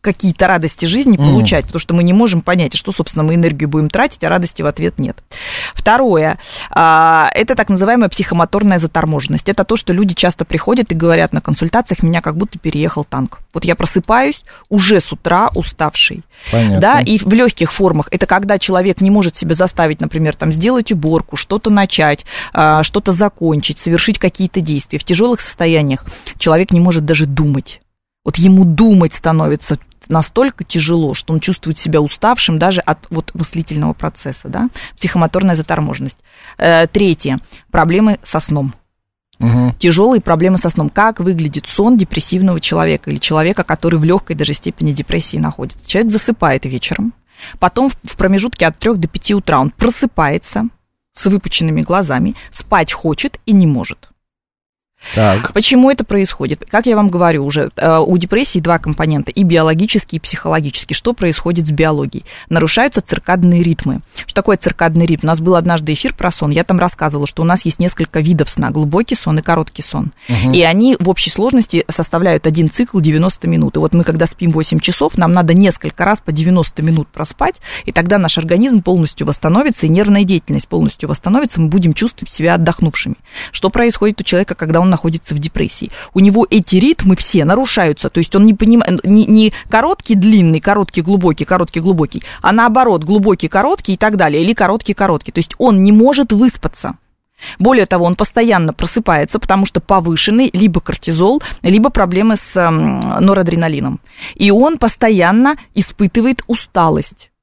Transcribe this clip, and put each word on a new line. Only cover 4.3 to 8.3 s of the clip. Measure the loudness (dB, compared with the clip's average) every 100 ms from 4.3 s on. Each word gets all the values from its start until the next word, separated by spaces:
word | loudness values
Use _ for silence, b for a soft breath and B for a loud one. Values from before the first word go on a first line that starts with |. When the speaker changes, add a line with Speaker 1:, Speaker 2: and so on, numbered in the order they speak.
| -2 -2 -4
Speaker 1:
в | -6
ответ | -4 -6 -4
нет. | -8 -8 _ B B B B
Второе, | -4 0 2 2 2 0 -4 B B B
а, | 2 4 6 4 4 2
это | 0 -2
так | 0 0
называемая | 0 2 2 2
психомоторная | 0 -4